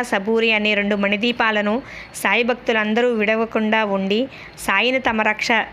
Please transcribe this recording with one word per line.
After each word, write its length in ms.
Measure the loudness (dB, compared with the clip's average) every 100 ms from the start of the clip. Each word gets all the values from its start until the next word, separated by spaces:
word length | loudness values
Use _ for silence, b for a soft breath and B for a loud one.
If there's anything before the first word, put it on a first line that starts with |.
సబూరి 520 | 0 -2 0 2 2
అనే 220 | 2 2
రెండు 220 | 0 0 0
మణిదీపాలను 840 | 0 0 0 0 0 0 0 -2 -6 B B
సాయి 280 | -4 0 2
భక్తులందరూ 640 | 0 -2 0 0 2 2 2
విడవకుండా 760 | 2 2 0 0 -2 0 0
ఉండి, 440 | 0 0 0 0 -2 B B B
సాయిని 420 | 0 2 2 2
తమ 220 | 0 2
రక్ష 260 | 0 0 0 0 0